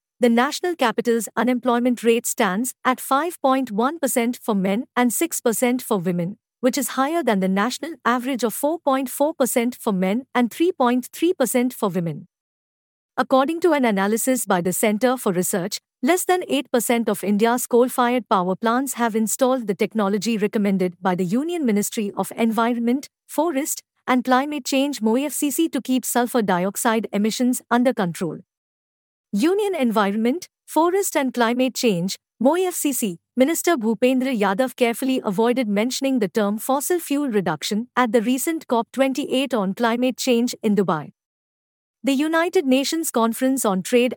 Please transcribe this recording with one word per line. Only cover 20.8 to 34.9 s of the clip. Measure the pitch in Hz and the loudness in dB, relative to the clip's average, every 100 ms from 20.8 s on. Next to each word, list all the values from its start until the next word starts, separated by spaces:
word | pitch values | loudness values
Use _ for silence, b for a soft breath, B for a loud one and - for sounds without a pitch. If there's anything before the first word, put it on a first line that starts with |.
| 185 175 | 0 -2
by | 185 | -2
the | 180 180 | 0 0
Union | 226 320 349 | -2 -2 -2
Ministry | 262 202 202 - 202 - | 0 0 -2 -4 -6 -4
of | 190 - | -6 -2
Environment, | 226 220 233 240 233 262 - _ - | -2 0 0 0 0 -2 -4 _ -8
Forest | - 330 269 311 - - _ - | -2 -2 -2 -4 -6 -12 _ -2
and | 254 | 0
Climate | 247 254 285 294 - | 2 2 0 -6 -2
Change | 269 277 254 | 0 0 0
moefcc | 220 233 294 - 294 - 330 | 0 0 0 -2 -2 0 -2
to | 277 | -2
keep | - 254 | -2 -2
sulfur | - 247 240 254 | 0 -2 0 0
dioxide | 202 180 185 202 240 226 202 | 0 0 -2 -2 0 0 -2
emissions | 202 214 - 247 247 - | -2 -2 0 0 0 0
under | 240 254 | 0 2
control. | - 175 160 165 - - _ _ _ _ _ _ _ _ | 0 -2 -4 -6 -8 -14 _ _ _ _ _ _ _ _
Union | 202 294 392 415 349 | 0 2 2 0 0
Environment, | 247 220 196 208 226 320 - _ - | 0 2 2 2 0 -2 -6 _ -4
Forest | 311 339 381 381 320 | 0 2 2 0 0
and | 262 | 0
Climate | 240 226 240 254 - | 0 0 2 0 0
Change, | 240 175 185 - _ - | 0 0 -2 -6 _ 0
moefcc, | 233 339 370 349 294 254 214 170 _ - | 2 2 0 -2 -4 -2 -4 -6 _ 0
Minister | 262 330 - 330 | 2 2 0 0
Bhupendra | 220 214 247 262 254 | 0 2 2 2 0
Yadav | 240 196 196 262 - | 0 0 0 -2 0
carefully | 233 | 0